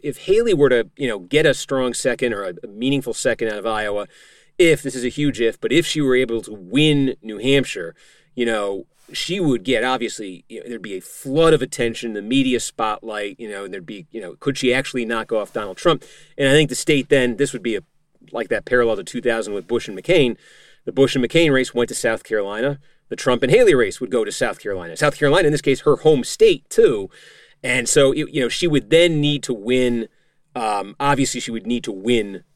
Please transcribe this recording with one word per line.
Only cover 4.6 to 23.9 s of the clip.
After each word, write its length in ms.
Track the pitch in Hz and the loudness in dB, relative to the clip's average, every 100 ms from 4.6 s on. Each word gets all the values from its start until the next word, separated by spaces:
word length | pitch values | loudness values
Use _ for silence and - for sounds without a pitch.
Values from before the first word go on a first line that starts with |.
| 170 147 | 4 4
this 120 | 139 | 0
is 100 | 131 | -6
a 40 | 120 | -6
huge 320 | 147 147 113 | -2 -2 0
if, 180 | 113 - | -2 -2
but 140 | 113 | 0
if 140 | 147 170 | 0 0
she 160 | 156 | -2
were 120 | 139 | 2
able 280 | 127 123 113 | 2 0 -4
to 100 | 107 | -8
win 640 | 107 90 127 156 147 135 - | -14 -4 2 4 4 0 -4
New 160 | 110 104 | -10 -6
Hampshire, 560 | 123 139 135 98 82 - _ _ _ - | 0 0 0 -6 -12 -14 _ _ _ -4
you 80 | |
know, 420 | 117 110 101 98 - _ _ | -2 -2 -4 -6 -12 _ _
she 300 | - - 190 | -10 -6 -2
would 240 | 165 120 | 0 0
get, 180 | 95 117 | 0 0
obviously, 640 | 123 131 113 - 101 90 _ | 0 -2 -4 -8 -12 -14 _
you 120 | 110 | -18
know, 80 | - | -14
there'd 140 | 117 | -14
be 140 | 101 95 | -10 -12
a 40 | |
flood 540 | - - 135 143 165 | -12 -16 -6 2 4
of 80 | 151 | 4
attention, 500 | 131 - 117 113 117 | 2 -4 -4 -4 -6
the 100 | 104 | -8
media 380 | 104 135 131 120 | 0 0 2 0
spotlight, 800 | - - 110 107 110 104 104 98 | -4 -4 -4 -4 -8 -8 -8 -10
you 100 | 110 | -12
know, 140 | 101 | -12
and 80 | 98 | -10
there'd 140 | 95 82 | -12 -14
be, 200 | 101 80 | -16 -14
you 100 | 110 | -14
know, 160 | 90 - | -14 -8
could 220 | 143 135 | -6 -2
she 140 | 127 | 0
actually 340 | 123 131 131 113 | 0 -2 -6 -4
knock 260 | 117 107 | -4 -2
off 220 | 110 101 | -4 -4
Donald 240 | 113 104 92 | -6 -8 -2
Trump? 260 | 175 151 - - - - | 0 0 -2 -20 -20 -2
And 120 | 135 | 4
I 40 | |
think 160 | 147 147 | 4 4
the 60 | |
state 340 | 127 - 147 127 | 0 0 0 4
then, 300 | 139 123 113 | 2 2 0
this 160 | 139 | -2
would 80 | 120 | -2
be 140 | 113 104 | -6 -6
a, 60 | - _ _ _ _ | -8 _ _ _ _
like 180 | 117 107 | -8 -4
that 160 | 113 - | -4 0
parallel 300 | 123 117 101 | 2 2 0
to 80 | |
two 180 | 87 120 | -6 -4
thousand 320 | 120 113 104 | -2 -2 -4
with 120 | 101 82 | -8 -4
Bush 220 | 117 - | -4 -4
and 100 | 95 | -10
McCain. 380 | 120 175 123 - _ - _ _ | 0 2 2 0 _ -20 _ _
The 80 | - | -8
Bush 240 | - 135 135 | 2 2 2
and 80 | |
McCain 260 | 120 165 165 | 0 2 4
race 240 | 131 127 | 2 0
went 140 | 120 117 | -2 -2
to 60 | |
South 280 | - 117 110 | -2 -2 -2
Carolina. 560 | - 107 98 104 135 143 _ _ _ | -2 -4 -2 -4 -4 -4 _ _ _
The 80 | 113 | -6
Trump 260 | 131 123 | 0 0
and 80 | 131 | 4
Haley 240 | 214 226 | 6 6
race 260 | 135 104 | 6 2